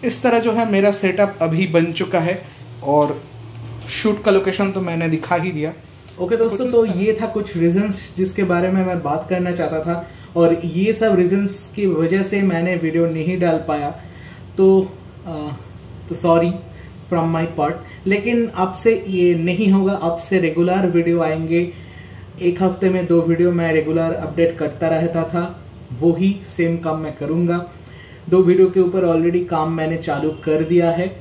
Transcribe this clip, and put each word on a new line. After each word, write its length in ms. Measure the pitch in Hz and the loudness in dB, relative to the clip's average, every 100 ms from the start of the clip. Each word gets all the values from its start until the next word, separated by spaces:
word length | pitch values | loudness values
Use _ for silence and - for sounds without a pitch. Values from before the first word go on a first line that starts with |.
इस 200 | 254 - | -4 0
तरह 160 | 254 233 | 2 2
जो 120 | 233 | 2
है 180 | 220 226 | 0 2
मेरा 200 | 196 202 | 4 2
setup 460 | 202 196 185 202 - | 2 0 2 0 2
अभी 260 | 165 160 185 | 0 0 2
बन 240 | 165 165 | 2 2
चुका 280 | 165 185 185 | -2 -2 0
है 220 | 165 190 - - - - | 0 -4 -8 -20 -20 -12
और 400 | 139 147 147 - - - - - - - - | 0 2 2 -2 -10 -20 -18 -16 -14 -14 -12
shoot 340 | - 220 208 | -4 -2 0
का 80 | 214 | 2
location 400 | 196 190 185 196 | 2 2 -2 -2
तो 100 | 190 | -2
मैंने 280 | 180 170 165 | -4 -2 -2
दिखा 260 | 160 - 175 | -2 0 -2
ही 160 | 175 | -2
दिया। 220 | 160 151 165 - - - - | -4 -6 -8 -20 -20 -20 -8
ओके 180 | 180 226 | -2 0
दोस्तों, 340 | 226 196 254 | 0 0 0
तो 140 | 233 226 | 2 2
ये 320 | 180 208 214 | 2 0 0
था 40 | 220 | -2
कुछ 320 | 214 202 175 | -4 -6 0
reasons 560 | 170 180 208 190 - - | 2 2 0 -4 -8 -4
जिसके 260 | 190 - | -4 -2
बारे 260 | 185 175 185 | 0 2 2
में 160 | 190 185 | 0 0
मैं 180 | 175 | -2
बात 240 | 143 156 - | -2 -4 -2
करना 220 | 185 180 | -2 -2
चाहता 280 | 170 156 160 | -2 -2 -2
था 280 | 160 170 - - - 170 | -2 -4 -6 -16 -8 2
और 260 | 170 165 170 | 4 4 -2
ये 280 | 165 202 | 0 0
सब 220 | 214 220 190 | 2 2 4
reasons 560 | 180 196 202 - - - | 4 2 0 -6 -12 -2
की 100 | 196 | 0
वजह 380 | 160 165 190 | 2 2 0
से 180 | 190 202 | 0 0
मैंने 340 | 196 165 175 175 | 0 2 0 0
video 300 | 165 165 170 | 0 0 0
नहीं 340 | 160 160 185 | 0 -2 0
डाल 260 | 175 156 - | 0 0 -2
पाया, 220 | 151 143 - - - - - - - | -4 -4 -8 -16 -18 -20 -20 -14 2
तो, 340 | 190 190 185 - - - - | 6 6 2 -8 -20 -18 -12
अ, 260 | 156 151 139 - - - - - | -10 -8 -10 -14 -18 -18 -18 -12
तो 60 | 170 | -2
sorry 360 | 170 165 170 185 - - - - - | 4 4 4 -2 -10 -18 -18 -20 -4
from 200 | 175 165 | -2 0
my 120 | 165 165 - | 0 -2 -2
part। 140 | 147 165 - - 185 | -2 -2 -10 -8 -2
लेकिन 400 | 208 233 240 226 | 0 2 0 0
अब 260 | - 185 | 0 -2
से 320 | - 226 226 190 | 0 2 2 0
ये 280 | 185 175 165 | 2 2 4
नहीं 360 | 170 180 208 | 0 2 4
होगा, 220 | 196 190 | 4 4
अब 240 | 196 165 165 | 0 -2 -4
से 220 | - 190 | 0 0
regular 480 | 170 156 175 185 185 | 2 2 2 2 2
video 340 | 165 165 170 | 2 2 2
आएंगे, 520 | 165 156 160 170 175 - - - - - - - | 0 -2 0 0 0 -6 -18 -18 -18 -18 -18 -2
एक 220 | 175 175 | -2 2
हफ्ते 260 | 185 185 190 | 0 2 0
में 180 | 185 175 | 0 2
दो 140 | 170 | 2
video 300 | 165 165 175 | 4 2 4
मैं 220 | 175 165 | 2 2
regular 400 | 160 151 165 165 | 2 2 0 0
update 440 | 165 160 156 165 - | -2 -6 0 0 2
करता 300 | 151 - 165 | -6 -2 0
रहता 360 | 160 165 165 | 0 0 -2
था, 400 | 160 175 175 - - - - 123 | -2 -4 -4 -8 -18 -20 -14 0
वही 420 | 165 170 196 196 - - | 2 4 0 0 -8 -2
same 200 | 165 170 | -2 0
काम 220 | 170 160 | -4 -4
मैं 160 | 156 - | -6 -8
करूँगा। 560 | 151 165 175 175 175 - - - - - - | -4 0 0 0 -4 -16 -20 -20 -20 -18 2
दो 140 | 185 | 4
video 260 | 175 185 190 | 6 6 6
के 100 | 185 | 4
ऊपर 260 | 175 185 175 | 2 2 2
already 440 | 165 170 175 175 | 2 2 0 0
काम 240 | 165 160 | -2 -2
मैंने 240 | 165 156 165 | -2 -2 -2
चालू 340 | 165 143 151 | -4 -2 -2
कर 320 | 156 - 156 | -4 -2 0
दिया 280 | 160 175 170 | 2 4 4
है 160 | 170 185 - | 2 -2 -6